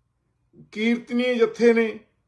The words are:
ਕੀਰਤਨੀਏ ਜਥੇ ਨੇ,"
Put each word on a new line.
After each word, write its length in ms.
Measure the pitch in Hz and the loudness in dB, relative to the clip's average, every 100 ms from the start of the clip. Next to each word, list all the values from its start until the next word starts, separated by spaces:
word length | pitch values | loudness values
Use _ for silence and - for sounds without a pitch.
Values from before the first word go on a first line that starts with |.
| _ _ _ _ _ _ - | _ _ _ _ _ _ -18
ਕੀਰਤਨੀਏ 640 | 208 220 240 - 240 254 247 | -4 -2 -2 -4 -4 -2 0
ਜਥੇ 380 | 220 - 233 | 0 2 2
ਨੇ," 260 | 226 220 214 _ _ | 4 0 -4 _ _